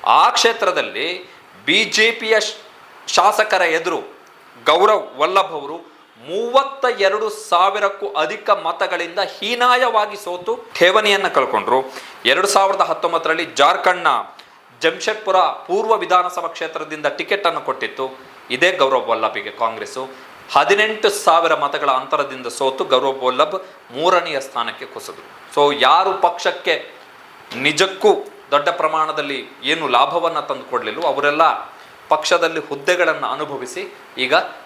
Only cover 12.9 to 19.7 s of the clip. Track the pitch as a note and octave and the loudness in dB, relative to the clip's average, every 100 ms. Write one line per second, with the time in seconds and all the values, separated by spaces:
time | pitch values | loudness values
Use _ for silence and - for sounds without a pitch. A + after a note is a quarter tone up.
12.9 | D#3 E3+ E3 D#3 D#3+ D#3 B2 D3 F#3 F#3+ | 0 -2 -2 0 -2 -4 4 4 6 2
13.9 | F3 E3 A#2+ - - - _ _ - D#3+ | 2 2 0 -4 -16 -20 _ _ -2 -2
14.9 | F#3 - G#3+ - F#3 D#3+ - - F#3+ A3+ | 0 -4 -4 0 2 2 -2 -4 -2 0
15.9 | G#3+ E3+ F3+ F3+ F3 E3 - D#3+ D#3+ D3+ | 0 2 2 2 -6 -8 -8 -8 -8 -10
16.9 | D#3 D3 - E3 G3+ F3+ D#3+ C#3+ B2+ A2+ | -4 -4 -4 -4 0 0 -2 -6 -6 -6
17.9 | - C3 C3 - - - B2+ F3 F3+ C3+ | -6 -10 -10 -20 -20 -8 0 2 4 2
18.9 | B2+ A2 A2+ A2 G#2+ G#2 A2 A2+ | 2 0 0 0 -4 -10 -4 -4